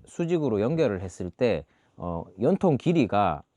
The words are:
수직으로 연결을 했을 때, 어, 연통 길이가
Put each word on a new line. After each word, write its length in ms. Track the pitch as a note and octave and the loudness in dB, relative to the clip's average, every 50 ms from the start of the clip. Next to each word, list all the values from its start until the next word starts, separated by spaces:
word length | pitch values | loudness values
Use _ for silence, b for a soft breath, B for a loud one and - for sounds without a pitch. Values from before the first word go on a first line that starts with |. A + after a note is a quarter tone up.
| - | -4
수직으로 540 | - - - E3+ E3 F3+ E3+ D3+ C3 A2 G2 | -12 -6 -6 -2 -2 0 0 0 0 0 0
연결을 400 | G#2 B2 E3 D#3+ D#3 A#2+ G2+ F2+ | 0 0 0 0 0 0 0 -2
했을 300 | G2 F#2 - - F#2+ F2+ | -6 -8 -10 -8 -10 -10
때, 340 | - - B2+ A#2 F#2+ D2 - - _ _ _ _ _ - | -4 -2 0 0 0 0 -4 -10 _ _ _ _ _ -10
어, 260 | - F2 E2+ E2 - - - - | -8 -6 -6 -6 -8 -10 -8 -2
연통 360 | A2 D3+ G3 G3 - F#3 D3 | 0 0 2 2 2 2 2
길이가 640 | A#2+ - - F3 E3 B2 F#2 G2+ G2+ G2+ F2+ D#2 C#2+ - _ _ | 2 0 0 2 2 2 2 2 2 2 2 0 -4 -8 _ _